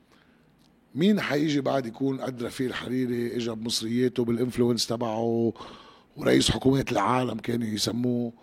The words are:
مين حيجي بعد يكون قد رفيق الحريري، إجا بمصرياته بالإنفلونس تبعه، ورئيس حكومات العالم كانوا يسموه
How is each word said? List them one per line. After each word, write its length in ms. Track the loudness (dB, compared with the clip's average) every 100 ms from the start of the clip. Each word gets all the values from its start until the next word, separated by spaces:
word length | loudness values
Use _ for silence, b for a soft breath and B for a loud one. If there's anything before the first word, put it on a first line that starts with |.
| _ b b b b _ _ _ _ 2
مين 260 | 4 4
حيجي 400 | 2 0 2 0
بعد 240 | 2 0 -2
يكون 360 | -2 -2 -2
قد 220 | -6 -6
رفيق 240 | -8 -4 -4
الحريري، 680 | -4 -4 -2 -2 -2 -2 -2
إجا 180 | -4
بمصرياته 720 | -4 -4 -4 -2 2 2 2 0
بالإنفلونس 600 | 0 0 2 2 2 -2
تبعه، 680 | -2 -2 -2 0 2 0 -2 B B B B B -2
ورئيس 340 | 4 4 4
حكومات 400 | 2 4 4 2
العالم 460 | 0 2 2 0 -4
كانوا 280 | -4 -2 -2
يسموه 680 | -2 -2 0 0 0 -4 -8